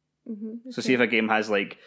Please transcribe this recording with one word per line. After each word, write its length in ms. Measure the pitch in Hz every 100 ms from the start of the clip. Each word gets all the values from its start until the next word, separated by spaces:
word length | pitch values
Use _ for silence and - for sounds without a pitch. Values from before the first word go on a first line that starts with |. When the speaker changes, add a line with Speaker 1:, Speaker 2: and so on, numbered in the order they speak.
| _ _ -
Speaker 1:
Mm-hmm, 400 | 208 220 233 262
Speaker 2:
So 40 | 240
Speaker 1:
okay. 40 |
Speaker 2:
see 120 | 226
if 60 | 123
a 80 | 117
game 200 | 113 110
has, 200 | 110 107
like, 280 | 101 95 -